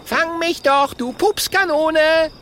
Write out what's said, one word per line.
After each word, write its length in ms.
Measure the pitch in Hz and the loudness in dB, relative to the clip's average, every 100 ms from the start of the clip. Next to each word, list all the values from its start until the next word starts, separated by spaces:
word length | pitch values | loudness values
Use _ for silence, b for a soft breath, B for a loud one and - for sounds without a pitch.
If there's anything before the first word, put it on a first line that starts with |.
Fang 340 | - 254 330 330 | -4 -2 -2 -2
mich 220 | 339 339 | -4 -2
doch, 320 | 277 277 277 | 2 2 0
du 200 | - 247 | -4 -10
Pupskanone! 1160 | - 381 - - 370 370 302 311 320 311 320 311 - | -2 -2 -2 -2 -2 0 0 2 2 2 2 0 -4